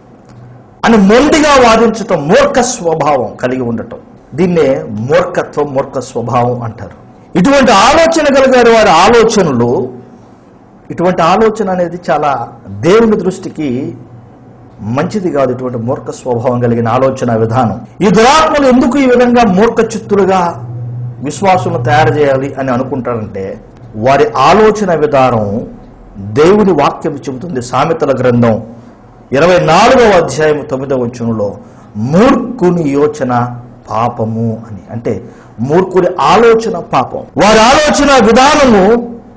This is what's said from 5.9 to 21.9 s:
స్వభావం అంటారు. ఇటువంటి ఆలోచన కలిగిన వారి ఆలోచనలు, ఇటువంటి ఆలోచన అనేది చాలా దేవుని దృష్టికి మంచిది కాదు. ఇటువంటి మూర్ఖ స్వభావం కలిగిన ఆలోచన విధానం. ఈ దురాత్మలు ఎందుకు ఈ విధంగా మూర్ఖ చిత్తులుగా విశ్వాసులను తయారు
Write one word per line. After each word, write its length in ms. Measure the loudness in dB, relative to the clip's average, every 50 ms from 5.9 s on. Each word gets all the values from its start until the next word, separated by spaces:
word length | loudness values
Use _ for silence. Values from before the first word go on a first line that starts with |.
| -8 -10
స్వభావం 640 | -10 -8 -8 -8 -6 -2 -2 -2 0 -2 -2 -4
అంటారు. 460 | -8 -10 -12 -12 -16 -18 -18 -20 -20 -20 -20 -20 -18 -6 -2 0
ఇటువంటి 340 | 2 4 4 4 4 4
ఆలోచన 600 | 4 4 4 4 4 4 2 2 2 0 0 2 2
కలిగిన 420 | 2 2 4 4 4 4 4 4
వారి 140 | 4 4 4
ఆలోచనలు, 1080 | 4 4 4 4 4 4 4 4 2 0 0 0 0 0 0 0 -2 -2 -4 -6 -10 -16 -20 -20 -20 -20 -20 -20 -20 -20 -20 -20 -20 -20 -20 -20 -20 -20 -18 -12
ఇటువంటి 320 | -6 -2 -2 0 0 2
ఆలోచన 480 | 0 0 2 2 0 0 0 -2 -4 -4
అనేది 300 | -2 -4 -4 -4 -6 -8 -4 -4
చాలా 380 | -2 -2 -2 -2 -2 -4 -6 -10 -14 -18 -18 -16
దేవుని 480 | -12 -4 0 2 2 4 4 2 0
దృష్టికి 800 | 0 -2 -4 -6 -6 -10 -12 -8 -6 -6 -4 -4 -6 -6 -8 -10 -14 -18 -20 -20 -20 -20 -20 -20 -20 -20 -20 -20 -20 -20 -20 -20 -12
మంచిది 500 | -8 -4 -4 -4 -4 -4 -4 -4 -4 -4
కాదు. 220 | -2 -2 -2 -2
ఇటువంటి 260 | -2 -4 -6 -8 -8 -6
మూర్ఖ 320 | -6 -6 -6 -6 -8 -12
స్వభావం 500 | -14 -10 -6 -6 -4 -2 -2 -2 -2 -2
కలిగిన 280 | -2 0 0 0 -2 -2
ఆలోచన 480 | 0 0 0 0 0 -2 -2 -2 0
విధానం. 720 | 0 0 0 0 0 0 -2 -4 -6 -10 -16 -6 -2 0
ఈ 40 | 2
దురాత్మలు 580 | 4 4 4 4 4 4 2 2 0 2 2 4
ఎందుకు 300 | 4 4 2 2 0 0
ఈ 80 | 2
విధంగా 380 | 2 2 2 2 2 4 2 2 2
మూర్ఖ 280 | 2 2 2 2 2 0
చిత్తులుగా 840 | -2 -2 -4 -8 -4 -2 0 2 2 2 2 0 0 -2 -6 -8 -12 -12 -12 -10 -10 -10 -10 -10 -10 -12 -12 -10 -10
విశ్వాసులను 600 | -10 -8 -2 0 0 2 2 0 -2 -4 -4 -2
తయారు 300 | 0